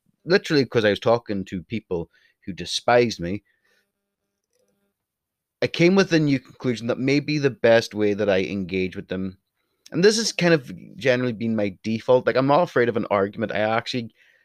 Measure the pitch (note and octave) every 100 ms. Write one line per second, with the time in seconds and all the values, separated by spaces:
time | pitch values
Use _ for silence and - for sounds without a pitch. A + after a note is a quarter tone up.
0 | _ _ D3 G3 - D3+ A#2+ B2 G#2+ G2
1 | A#2 A#2 - G2+ F#2 F#2+ E2 A2+ - F2
2 | E2 _ _ _ - E2+ F2 - - A#2+
3 | A#2+ - E2+ G#2 - _ _ _ _ _
4 | _ _ _ _ _ _ _ G3+ _ _
5 | _ _ _ _ _ _ B2 - E3+ G3
6 | F#3 E3 D3 C3+ - _ B2+ A2 A#2 A2+
7 | C3 C#3+ C#3 D3+ C#3 A2+ A#2+ A2+ A2+ G#2
8 | G#2 G2+ G2+ F#2+ C#2 G2 F2+ F#2+ F#2+ G2
9 | F#2 F#2+ F#2+ F#2 _ _ _ _ - D3+
10 | G3+ A3 G#3+ - E3+ D#3+ B2+ F2+ G#1+ -
11 | C3 B2 B2+ G#2+ A#2 A2 G#2 F#2 A2 A2
12 | - B2+ A#2 A#2 C3+ D3 F3 C3+ A#2 A2
13 | - G2+ G2+ G#2 G#2+ G2 G#2+ A2+ - B2+
14 | A2+ _ _ _